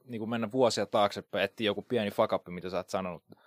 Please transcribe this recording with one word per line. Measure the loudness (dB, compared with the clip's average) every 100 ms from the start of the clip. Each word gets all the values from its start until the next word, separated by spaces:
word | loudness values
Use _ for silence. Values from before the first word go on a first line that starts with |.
| -12
niinku | -10 -6
mennä | -4 -2
vuosia | 2 2 2 0
taaksepäin, | 2 2 0 -6 -2 -2
etsiä | 0 0
joku | 0
pieni | -2 -2 0
fuck | 2 2
up, | 0 -4
mitä | -10 -6
sä | -6
oot | -4
sanonut | -4 -4 -8 _ -20